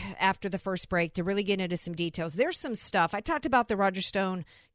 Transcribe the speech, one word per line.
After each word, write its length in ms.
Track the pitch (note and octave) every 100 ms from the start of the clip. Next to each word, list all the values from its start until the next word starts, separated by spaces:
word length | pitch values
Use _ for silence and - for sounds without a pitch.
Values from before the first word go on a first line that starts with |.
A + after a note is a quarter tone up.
| G3 -
after 280 | F#3+ G3 G3
the 80 | F#3
first 320 | G3 F3+ -
break, 260 | F3+ E3
to 100 | -
really 180 | F3 G3+
get 180 | G3+ F#3+
into 160 | F3+ F3
some 180 | - E3+
details. 380 | E3+ E3 E3
There's 260 | D#3+ D#4 -
some 160 | C#4+ A3
stuff. 360 | - G3 E3+
I 80 | G#3
talked 240 | C#4 D4+
about 220 | D#4 B3 A#3
the 100 | G3+
Roger 260 | G3 F#3
Stone 420 | - G3 F#3+ F#3 - - _